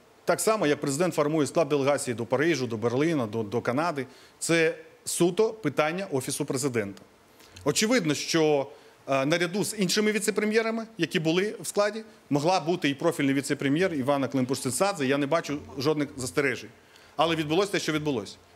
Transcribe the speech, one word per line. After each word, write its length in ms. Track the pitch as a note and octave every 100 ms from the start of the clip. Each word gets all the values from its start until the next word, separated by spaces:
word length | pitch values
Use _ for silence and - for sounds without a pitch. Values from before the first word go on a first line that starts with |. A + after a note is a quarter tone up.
| _ _ -
так 160 | -
само, 260 | G#3+ G#3+ D3+
як 140 | C#3+
президент 320 | D3 C#3 F3+
формує 340 | D#3 D3 D#3 C3+
склад 220 | E3+ D3+
делегації 460 | D3 C3+ C#3 - A2+
до 100 | A#2
Парижу, 420 | B2+ E3 C#3 A#2+
до 100 | A2+
Берліна, 480 | A#2 B2 D#3+ D3+ A2
до, 180 | A2+
до 180 | G2+ A#2
Канади. 440 | B2+ B2+ E3+ C#3+ A#2+ - - -
Це 360 | - E3 D#3+ E3 - - -
суто 440 | - F3 F3+ A3
питання 580 | A3 D3+ C3 D3+ F3+ G3
Офісу 340 | C3+ C#3+ C3+ D3
президента. 560 | C#3 C#3 A#2+ G2 G2 - _ _ - - -
Очевидно, 500 | D3 - G#3+ B3+ D#3
що, 540 | C#3 - E3 D#3 C#3+ C3 - - - -
е, 160 | C3+ C#3
наряду 380 | E3+ F3 G3+
з 120 | E3 G#3+
іншими 340 | F3+ G#3 G#3+
віце-прем'єрами, 760 | G#3+ G3 G3+ G#3+ A3 A3+ A3+ A3 -
які 220 | E3 F3+
були 360 | D#3 F3+ G#3 -
в 80 | D#3+
складі, 360 | G3+ G#3 A3 - - -
могла 300 | C#3 D#3 F#3
бути 300 | D3+ F3+ D3
і 40 |
профільний 400 | C#3 E3 D#3 C#3
віце-прем'єр 600 | C#3 C3 - C#3 D3+ F#3
Іванна 340 | D3+ B2 C#3+ C3
Климпуш-Цинцадзе. 760 | C3+ B2+ C3 C3 - G3 F3
Я 140 | C3 C#3
не 80 | C#3
бачу 320 | E3 D#3+ C#3+ B2 C#3
жодних 320 | C#3 D3+ C#3+ C3
застережень. 520 | C3 - C#3 A2 G#2+ - - - - -
Але 200 | E3 D#3+
відбулося 360 | D3+ E3 G3+
те, 80 | F3
що 120 | D#3+
відбулося. 440 | D#3 D3+ A#2+ F#2+ - _